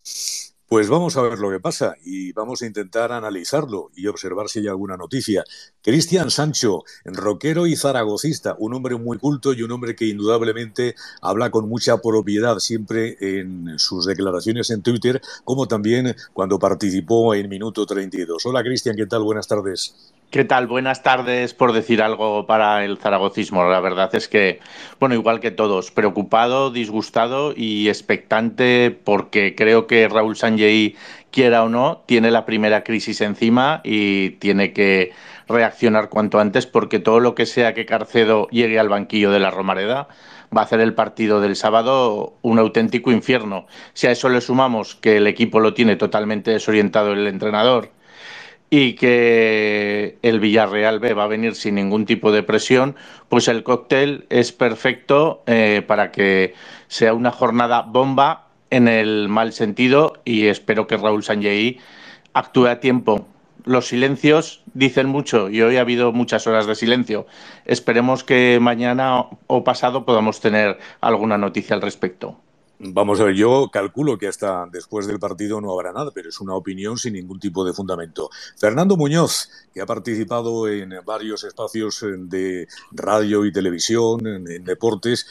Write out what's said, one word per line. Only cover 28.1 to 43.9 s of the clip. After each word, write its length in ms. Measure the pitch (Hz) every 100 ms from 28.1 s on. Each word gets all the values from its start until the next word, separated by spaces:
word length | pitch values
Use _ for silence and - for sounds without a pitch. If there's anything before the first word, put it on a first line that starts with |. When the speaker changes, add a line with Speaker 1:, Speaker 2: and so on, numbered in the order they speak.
| 101 - 110 113 120 123 123 120
Speaker 2:
porque 640 | 120 - 98 - 107 98
creo 320 | - 110 113 110
que 220 | 117 110
Raúl 260 | 110 110
Sanllehy, 640 | 104 117 110 107 110 104 - - - -
quiera 320 | - 123 117
o 60 | 113
no, 340 | 117 143 170 -
tiene 260 | 120 113
la 140 | 117 107
primera 360 | 110 107 107
crisis 380 | - 110 110 101
encima 600 | 104 98 113 123 135 160
y 460 | - 107 101 98 95
tiene 420 | - 101 98 98
que 400 | - 98 95 90 - - - -
reaccionar 600 | 117 113 - 117 107 101
cuanto 320 | 107 104 107
antes 260 | 104 110 -
porque 320 | 117 104 107
todo 220 | 110 117
lo 160 | 123 120
que 100 | 113
sea 260 | 127 117
que 140 | 113 110
Carcedo 600 | 113 107 117 110 107 98
llegue 320 | 117 117 110
al 80 | 107
banquillo 420 | 101 101 107 101
de 80 | 101
la 140 | 98
Romareda 560 | 92 98 92 104 135 139 - - - - 110
va 60 |
a 20 |
hacer 160 | 107 113
el 140 | 113
partido 460 | 110 104 - 107 104
del 140 | 101
sábado 800 | 95 107 110 120 135 120 104 - _
un 160 | 117 113
auténtico 540 | 110 113 113 120 127
infierno. 540 | 113 - 127 107 95 - - -